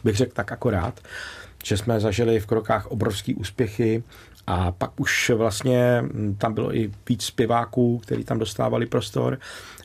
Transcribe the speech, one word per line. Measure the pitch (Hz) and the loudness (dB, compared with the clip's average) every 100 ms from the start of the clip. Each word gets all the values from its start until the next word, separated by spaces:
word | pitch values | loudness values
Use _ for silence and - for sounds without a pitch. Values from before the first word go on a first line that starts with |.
bych | - 101 | 0 2
řekl | - | 2
tak | - 101 | 0 -6
akorát, | - 123 98 82 - - - - - - - | -2 0 0 0 -4 -14 -14 -14 -16 -18 -10
že | - 101 | -2 -2
jsme | 107 113 | 2 2
zažili | 107 101 117 113 | 2 2 4 2
v | 104 | 2
Krokách | 113 107 110 - | -2 2 0 0
obrovský | 113 110 101 - | -2 -2 -2 -4
úspěchy | - 92 - 113 104 113 117 117 - - - - | -4 -4 -2 -2 0 2 0 -4 -16 -20 -14 -4
a | 90 90 | 0 0
pak | 87 117 - | 0 -4 -4
už | - - - | -2 0 2
vlastně, | 113 110 104 127 123 123 120 | 2 2 0 2 4 4 4
mm, | 123 110 104 101 | 0 -2 -2 -2
tam | 117 | -2
bylo | 110 117 127 | -2 -2 0
i | 107 104 - | -2 -4 -2
víc | 123 | -2
zpěváků, | - - 113 117 117 - 120 120 | -2 0 2 2 2 2 2 2
který | - 117 | -2 -4
tam | 113 120 | -2 -2
dostávali | 110 - 120 117 120 | -2 -2 0 0 0
prostor. | 123 - 131 123 131 - - - - | -2 -2 -2 0 -2 -8 -16 -18 -14